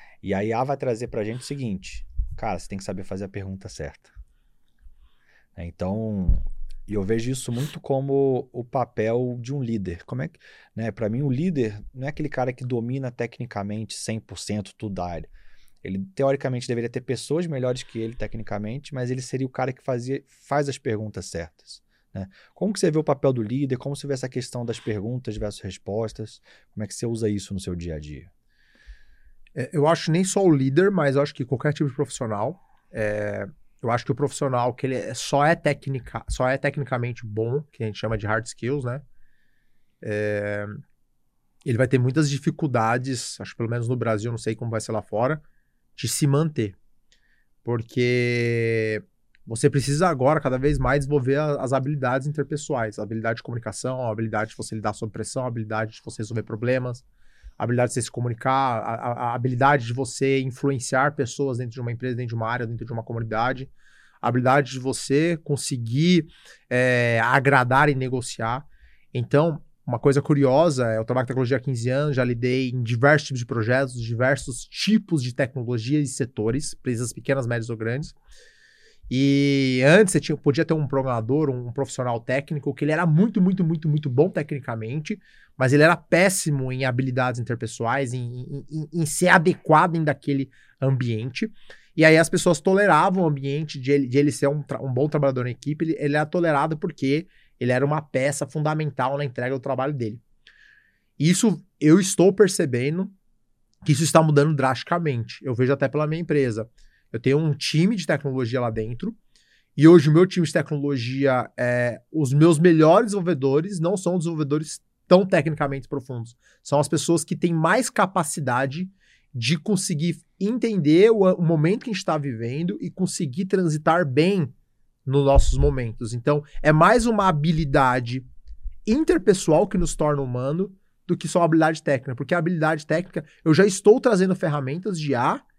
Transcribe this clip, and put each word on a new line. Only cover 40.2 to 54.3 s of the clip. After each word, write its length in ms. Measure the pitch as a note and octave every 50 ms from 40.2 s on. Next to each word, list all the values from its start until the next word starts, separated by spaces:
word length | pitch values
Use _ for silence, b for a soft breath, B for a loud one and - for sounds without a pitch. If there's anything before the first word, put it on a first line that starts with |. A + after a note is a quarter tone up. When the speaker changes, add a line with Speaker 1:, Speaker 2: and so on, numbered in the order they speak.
| G#2+ G#2+ G#2 G#2 G#2 G#2 G#2 G#2 G#2 G2+ G#2+ C#3+ - _ _ _ _ _ _ _ _ _ _ _ _ _ _ _ _
Speaker 2:
ele 140 | C#3+ A#2+ A2
vai 100 | C3 B2
ter 100 | C#3 B2+
muitas 300 | A#2+ C3 B2+ D#3 D#3 C#3+
dificuldades, 1120 | C#3+ C#3 - - - - E3+ C#3+ A#2+ A#2 A2 A2+ A#2+ B2+ B2+ C3+ B2+ A#2 - - - -
acho 120 | - - -
que 40 |
pelo 140 | - A#2+ A2+
menos 180 | A#2 A#2+ A#2 A2+
no 80 | B2+
Brasil, 340 | B2 A2+ A2+ A2 G#2 G#2 A#2+
não 80 | A#2 A2+
sei 160 | - A2+ A2+
como 160 | A2 - A#2
vai 100 | A2+ A2
ser 120 | - - A2+
lá 80 | G#2+
fora, 400 | - - - G#2 A#2+ C3 D#3 D3+ - - _ _ _ _ _ _ _ _ _
de 120 | - - A#2
se 180 | - - D3+
manter. 500 | C#3 C#3 C#3+ D#3+ D#3+ D3+ - A2 G2 - _ _ _ _ _ _ _ _ _ _ _ _ _ _ _ _ _ _
Porque 1400 | A#2 A#2+ A2+ A#2 - - C3 B2 B2 B2 B2 A#2+ A#2+ A#2+ A#2+ A#2+ A#2+ A#2 A#2 A2+ A2+ A2+ A2+ A2 A2 G#2+ G#2+ - _ _ _ _ _ _ _ _
você 220 | - A2+ A2+ - C#3+
precisa 400 | C#3+ C#3+ A#2+ C3+ C#3+ D3+ F#3 F3
agora, 320 | D#3+ B2+ - C3+ D#3 D#3
cada 180 | - C3 B2+ B2+
vez 200 | C3 D3+ D3 C3
mais, 220 | C3 B2 C3+ D3
desenvolver 360 | C#3 C#3 D3 D3 B2 C3 C3+
a, 200 | C#3+ D#3 D3+ C#3+
as 160 | A#2 G2+ A#2+ C3+
habilidades 540 | C3 C3 C#3+ D#3 C#3+ B2+ B2 B2+ C3+ C3 D3
interpessoais. 680 | D3 D3+ C#3 C#3 D#3 C#3+ - - D3 B2 A2+ G#2+ G#2 -
A 40 | G#2+
habilidade 360 | G2+ A2+ A2+ A2 A2+ A#2 -
de 40 | -
comunicação, 600 | - A#2+ A#2+ - A2 G2+ - - C3 C3 B2+ B2+
a 100 | A2+ G#2+
habilidade 380 | G#2+ A2+ A2